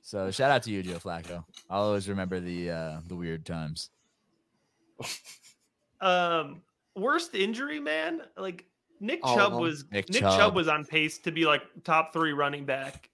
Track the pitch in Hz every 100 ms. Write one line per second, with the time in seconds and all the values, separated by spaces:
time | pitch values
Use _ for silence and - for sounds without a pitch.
0 | - 104 95 95 135 135 113 101 92 85
1 | 95 82 82 87 82 - _ 95 104 101
2 | 98 98 92 90 90 87 87 82 80 78
3 | 85 90 85 82 80 85 78 80 - _
4 | _ _ _ _ _ _ _ _ _ _
5 | - - - - - _ _ _ _ _
6 | 190 180 175 165 147 - _ _ _ -
7 | 226 320 339 208 302 226 285 302 294 302
8 | 320 330 - - 190 175 _ _ _ _
9 | 208 339 135 127 202 117 165 151 139 202
10 | 196 214 101 - 214 185 156 151 147 156
11 | 156 - - 160 160 143 - - - 160
12 | 160 165 160 143 143 143 139 135 135 -
13 | _